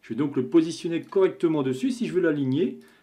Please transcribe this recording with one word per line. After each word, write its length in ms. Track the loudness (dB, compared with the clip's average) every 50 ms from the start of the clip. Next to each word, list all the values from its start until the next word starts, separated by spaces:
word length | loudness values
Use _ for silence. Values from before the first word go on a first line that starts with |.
| _
Je 80 | -10
vais 80 | -4 -4
donc 180 | -2 -2 0
le 100 | -2 -4
positionner 560 | 4 4 4 4 4 -4 -6 -6 -4 -4 -4 -6
correctement 640 | -2 2 2 2 2 2 0 0 0 2 2 0
dessus. 260 | 0 -2 0 -2 -2
Si 160 | -2 -2 -4
je 60 | -2 -2
veux 100 | 0 0
l'aligner, 560 | 2 0 0 0 0 0 0 0 -2 -4 -8 -16 -20 _ _